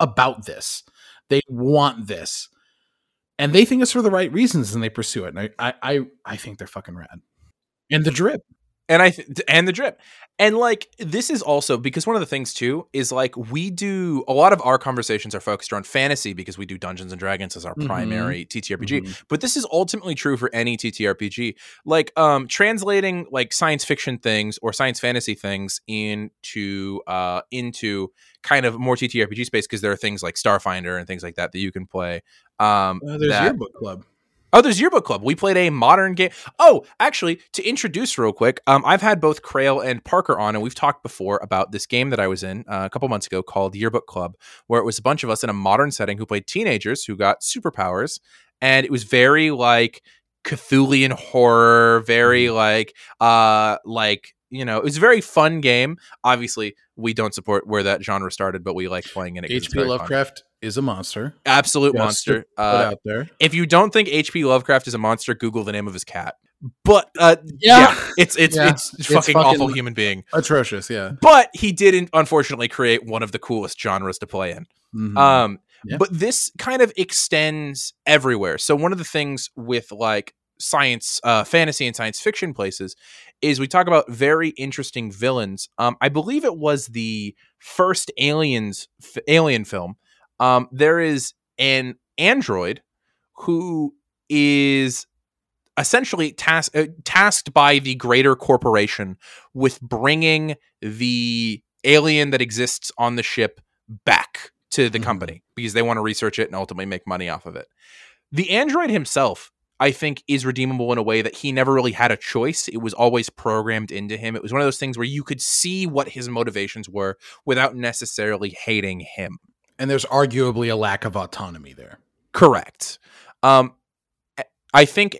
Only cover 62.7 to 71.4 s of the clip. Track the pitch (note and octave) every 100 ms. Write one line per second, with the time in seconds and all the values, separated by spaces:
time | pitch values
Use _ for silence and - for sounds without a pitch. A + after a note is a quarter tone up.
62.7 | G#2 G#2 G2+ G#2+ G#2+ D3+ _ D#3 E3 E3+
63.7 | E3+ G#3 A3 G#3 D3+ D3+ F3 C#3+ B2+ B2+
64.7 | C3+ C3 A#2 A2 A2+ - A#2 A#2 A2 G#2
65.7 | G#2 G2+ F#2 - F#2 E2+ - _ _ C3
66.7 | - - G#3 - E3 E3+ D#3+ D#3 C#3 G#3+
67.7 | B3 C4 - - - E3+ - D#3+ D#3 D3+
68.7 | D3 - - D3 D3+ D#3 D#3 C#3 C3 C3+
69.7 | C3+ B2 A2+ G#2 F#2+ - D#3 D3+ D3+ A#2+
70.7 | G2+ - A2+ F#2+ C#3 D#4 D4+